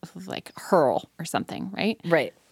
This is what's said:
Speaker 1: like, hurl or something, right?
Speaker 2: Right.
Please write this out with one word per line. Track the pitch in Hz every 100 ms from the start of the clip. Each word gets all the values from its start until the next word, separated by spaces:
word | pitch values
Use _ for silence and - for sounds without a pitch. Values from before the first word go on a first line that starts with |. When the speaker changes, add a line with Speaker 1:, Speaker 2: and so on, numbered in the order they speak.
| - 175 190
Speaker 1:
like, | - - -
hurl | - 185 135 90 - -
or | 165
something, | - - - 190 196
right? | 208 - 170
Speaker 2:
Right. | 160 123 - _